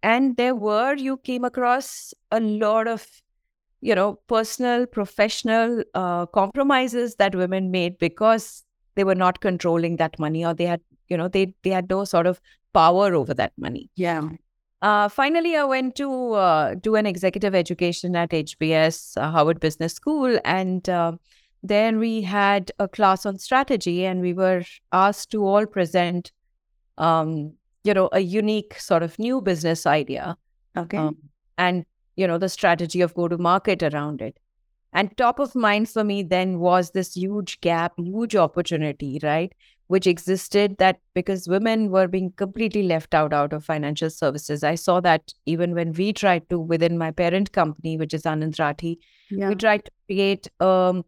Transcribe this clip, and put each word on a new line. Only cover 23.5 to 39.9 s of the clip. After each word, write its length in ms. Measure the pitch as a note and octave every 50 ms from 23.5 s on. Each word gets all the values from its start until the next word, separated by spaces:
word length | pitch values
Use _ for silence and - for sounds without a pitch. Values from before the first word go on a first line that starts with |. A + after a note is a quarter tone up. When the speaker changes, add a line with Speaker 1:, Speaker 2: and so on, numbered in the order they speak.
| B3+ C4 C4+ - C4+ G#3 - F3+ E3+ F3 F#3
Speaker 1:
and 160 | F#3+ F#3 F3+
we 120 | F3+ F3+ F3
were 320 | F3+ F#3+ F#3 F#3 F3+ F3 - - - _ _ -
asked 380 | F#3 F#3+ G3+ G#3 - - _
to 160 | - G#3+ G3+
all 180 | F#3+ G3 G#3 G#3+
present, 680 | G#3+ - G3 F3+ D#3+ - F#3 F3 F3 F3 F3 F3 - _ _ _ _ _ _ _ _ _ _ _ _ _ -
um, 560 | D3+ E3 E3 D#3+ D#3 D#3 D#3+ D#3 D3 D3+ D#3 _ _ _ _ _ _
you 100 | G#3 G#3
know, 140 | F#3+ F#3 - -
a 60 | G3
unique 540 | G3 F3 F3+ G#3+ G#3 G#3+ G#3+ G#3+ G#3 - - -
sort 240 | - - G3 E3 E3
of 120 | E3 - -
new 220 | G#3+ A#3+ B3+ C4+
business 460 | G3 F#3+ F3+ D#3+ D#3 E3+ E3 D#3+ -
idea. 500 | D#3+ C#3+ D#3 C#3+ - C3+ C3 C3+ D#3+ F3 _ _ _ _ _ _ _ _
Speaker 2:
Okay. 220 | - E3+ E3+ - D#3
Speaker 1:
Um, 180 | D#3 D#3 D3+ - - - _ _ _ _ _
and, 300 | - F3+ F3+ F3+ F3+ E3 _ _ _ _ _ _
you 100 | - F#3+
know, 100 | F3+ E3+
the 120 | E3+ F#3+ F#3+
strategy 520 | - - - F#3+ E3+ E3 F3 D#3+ - F3
of 140 | F3+ E3 E3+
go-to-market 680 | - F3 E3+ F3 E3+ F3 E3+ F3+ G3 - - F#3+ F#3 F3
around 380 | D3+ C#3+ D3 D3 D3+ D3+ B2+
it. 180 | A2 A2 - _ _ _ _ _ _ _ _ _ _ _ _
And 240 | F3 G3 F#3+ -
top 220 | - B3+ A#3 A#3+ -
of 160 | C#4+ C4 -
mind 340 | B3+ A3+ G#3 G3+ G#3 A3 -
for 160 | - A3+ G#3+
me 180 | G#3 G3+ G3+ G3
then 340 | D#3+ F#3+ F3+ F3+ F#3+ F#3 E3+
was 320 | E3+ F3+ F3 F#3 F3+ E3
this 240 | _ F#3+ F#3 - -
huge 460 | F3+ F3+ F#3+ G3+ G#3 G3 - - _
gap, 320 | - F3 E3+ E3 E3+ E3+ _
huge 400 | - F3 F3 F#3+ A3 A#3 A3+ G#3+
opportunity, 840 | G3+ E3+ E3 - F3 E3+ - E3+ D#3 D#3 D3+ C#3 _ - C#3+ C3 C#3 -
right, 300 | D3+ D3 D#3+ E3+ F#3+ _ _ _ _ _ _ _
which 200 | _